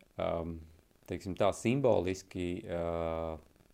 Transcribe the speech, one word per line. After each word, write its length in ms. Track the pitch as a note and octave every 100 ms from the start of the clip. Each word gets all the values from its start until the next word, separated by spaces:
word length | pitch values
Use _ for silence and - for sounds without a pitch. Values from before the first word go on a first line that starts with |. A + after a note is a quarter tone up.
| - -
ām, 420 | F2 E2+ E2 E2 D#2+ - _ _ -
teiksim 260 | F2+ G2
tā, 160 | E2+ G2+
simboliski, 1000 | F2 A2+ C3+ C3+ G2 F2+ F#2+ - F#2+ F2 F#2
ā, 760 | F#2 E2+ E2+ E2+ E2 E2 E2 D#2+ - _ _